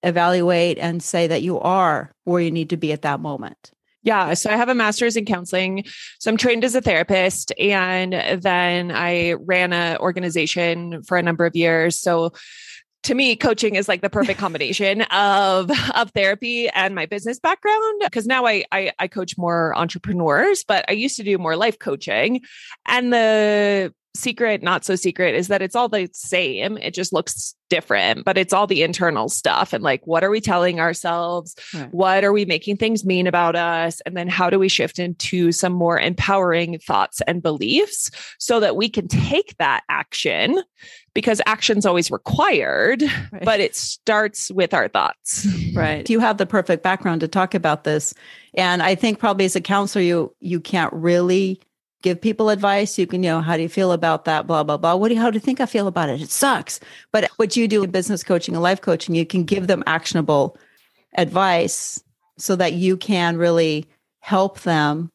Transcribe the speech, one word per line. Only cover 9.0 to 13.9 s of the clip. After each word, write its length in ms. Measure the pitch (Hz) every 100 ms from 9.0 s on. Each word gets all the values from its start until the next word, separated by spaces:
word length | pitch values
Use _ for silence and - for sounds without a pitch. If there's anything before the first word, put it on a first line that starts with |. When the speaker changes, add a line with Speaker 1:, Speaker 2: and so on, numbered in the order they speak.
| 175 175 170
Speaker 2:
ran 400 | 170 170 180 180
an 240 | 175 170 165
organization 1040 | 185 180 180 160 147 - 175 170 170 170
for 140 | 160 180
a 60 |
number 220 | 175 165 170
of 100 | 165
years. 440 | 165 165 165 165
So 320 | - 170 165 - - - - - _ _
to 100 | -
me, 220 | 247 269 220
coaching 400 | - 220 233 -
is, 120 |
like, 140 | 202